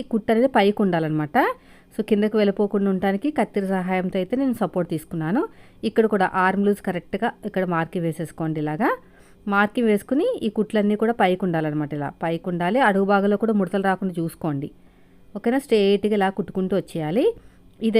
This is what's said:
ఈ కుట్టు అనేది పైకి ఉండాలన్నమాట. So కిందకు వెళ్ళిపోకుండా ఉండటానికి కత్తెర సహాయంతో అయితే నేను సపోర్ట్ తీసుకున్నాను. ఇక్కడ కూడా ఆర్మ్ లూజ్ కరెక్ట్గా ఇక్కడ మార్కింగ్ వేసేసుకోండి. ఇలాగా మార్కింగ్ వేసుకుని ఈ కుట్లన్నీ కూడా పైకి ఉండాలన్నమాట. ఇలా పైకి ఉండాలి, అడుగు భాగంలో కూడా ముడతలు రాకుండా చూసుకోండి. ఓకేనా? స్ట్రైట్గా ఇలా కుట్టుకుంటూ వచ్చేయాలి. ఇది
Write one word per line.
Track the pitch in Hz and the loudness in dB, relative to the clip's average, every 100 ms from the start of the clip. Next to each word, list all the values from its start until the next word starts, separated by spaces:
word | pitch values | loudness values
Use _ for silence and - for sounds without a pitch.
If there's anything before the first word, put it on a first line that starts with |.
ఈ | - | -2
కుట్టు | 220 - | -2 0
అనేది | 226 262 233 | 2 2 4
పైకి | 196 208 196 | 2 2 2
ఉండాలన్నమాట. | 170 156 156 147 247 403 494 - - - | 0 0 -2 0 2 2 -2 -12 -20 -12
So | - 208 | -6 0
కిందకు | 208 214 214 | 0 2 2
వెళ్ళిపోకుండా | 202 196 202 202 196 | 2 2 0 0 0
ఉండటానికి | 185 196 196 294 302 | 0 0 0 -2 -2
కత్తెర | 208 208 190 190 | -2 -2 -2 -2
సహాయంతో | 180 185 180 190 | -2 -2 -2 -4
అయితే | 180 254 | -2 -2
నేను | 269 226 | -2 -2
సపోర్ట్ | 185 185 170 | -2 -2 -2
తీసుకున్నాను. | 156 - 165 156 240 440 - - - 226 | -4 -6 -6 -2 -2 -2 -8 -20 -8 -2
ఇక్కడ | 233 220 | 2 2
కూడా | 202 185 185 | 2 2 2
ఆర్మ్ | 185 190 202 | 2 2 2
లూజ్ | 202 196 | 0 -2
కరెక్ట్గా | 175 - 196 233 - 208 | -6 -6 -4 -4 -4 -6
ఇక్కడ | 190 180 165 | -4 -2 -2
మార్కింగ్ | 160 185 165 | -2 -2 -4
వేసేసుకోండి. | 160 160 - 160 156 | -4 -8 -6 -4 -2
ఇలాగా | 151 160 285 494 - - - - 208 202 | -4 0 0 -2 -8 -20 -20 -12 -2 2
మార్కింగ్ | 208 254 226 | 2 2 2
వేసుకుని | 208 - 269 480 453 220 | 2 0 0 0 -2 -4
ఈ | 220 | -2
కుట్లన్నీ | 208 214 202 208 | -2 0 0 2
కూడా | 226 233 | 0 2
పైకి | 185 185 185 | 2 2 0
ఉండాలన్నమాట. | 165 156 151 147 147 | 0 0 -2 -4 -4
ఇలా | 139 - 165 | -6 -6 -4
పైకి | 165 185 | -4 -4
ఉండాలి, | 170 175 247 226 | -4 0 2 2
అడుగు | 196 196 | 2 2
భాగంలో | 202 202 202 226 | 2 2 2 2
కూడా | 208 | 0
ముడతలు | 180 196 190 | 0 0 0
రాకుండా | 185 190 170 | 0 -2 -4
చూసుకోండి. | 165 - 160 139 147 - - - - - - 202 | -4 -4 -4 -4 -6 -12 -20 -20 -20 -20 -16 -6
ఓకేనా? | 233 269 - | -2 -2 2
స్ట్రైట్గా | 220 196 202 208 208 | 2 4 2 2 2
ఇలా | 190 190 | 0 -2
కుట్టుకుంటూ | 170 190 185 190 | -6 -4 -2 -2
వచ్చేయాలి. | - 170 151 208 427 466 - - - - | -4 -6 -2 0 0 -2 -10 -20 -20 -6
ఇది | 220 | 0